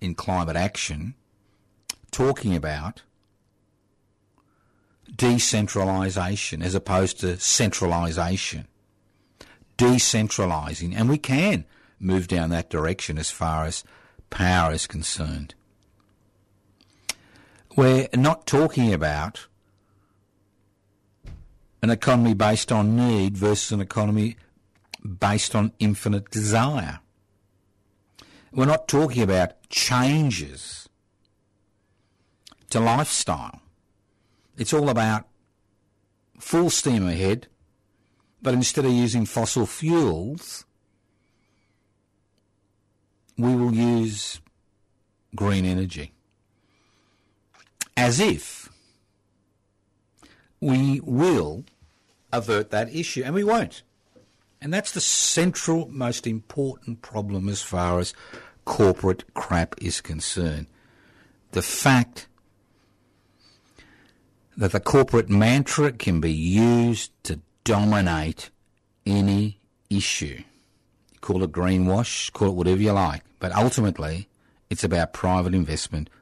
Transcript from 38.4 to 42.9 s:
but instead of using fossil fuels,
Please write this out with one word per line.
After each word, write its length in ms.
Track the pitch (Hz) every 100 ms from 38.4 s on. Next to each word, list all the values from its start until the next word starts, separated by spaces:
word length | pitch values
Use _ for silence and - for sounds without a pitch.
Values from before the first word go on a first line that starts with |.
but 140 | 135
instead 300 | 123 120 151
of 80 | 131
using 340 | 123 120 117 104
fossil 400 | 117 113 127 104
fuels, 1000 | - 156 170 120 80 104 160 - - - _ _ _ _ _ _ _ _ _ _ _ _ _ _ _ _ _ _ _ _ _ _